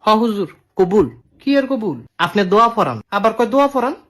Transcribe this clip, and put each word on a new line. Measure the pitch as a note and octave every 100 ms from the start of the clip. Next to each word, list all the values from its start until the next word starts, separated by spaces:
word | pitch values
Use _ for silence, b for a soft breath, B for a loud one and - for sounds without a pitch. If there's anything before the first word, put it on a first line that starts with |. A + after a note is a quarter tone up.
| -
হ | G#3+
হুজুর, | A#3 G#3 F3 - _ -
কবুল। | F3+ G#3 C#3+ - _ _
কি | - C#4
এর | C4
কবুল? | C4 G#3+ C3 - _
আপনি | E3+ G#3 F#3
দোয়া | G3+ A#3
পড়ান। | A#3 D#3+ A#2+ -
আবার | G3+ G#3
কয় | A3+ A#3
দোয়া | C4 C#4
পড়ান? | C4+ A#3+ D#4+ _